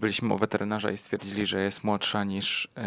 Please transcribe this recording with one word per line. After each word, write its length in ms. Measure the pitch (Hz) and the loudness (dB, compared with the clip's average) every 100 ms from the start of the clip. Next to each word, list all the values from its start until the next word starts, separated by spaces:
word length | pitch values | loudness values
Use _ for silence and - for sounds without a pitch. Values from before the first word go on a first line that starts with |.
byliśmy 340 | 107 98 117 | 0 2 2
u 40 | 98 | 2
weterynarza 520 | 107 104 104 107 104 | 2 2 0 -2 -2
i 60 | 101 | -2
stwierdzili, 500 | - 101 98 101 101 | -4 -4 -2 -2 0
że 140 | 98 | 2
jest 220 | 98 - | 0 0
młodsza 400 | 107 101 - 107 | 0 0 0 0
niż, 400 | 101 98 95 - | 0 0 0 -2
y, 40 | - - | -4 -6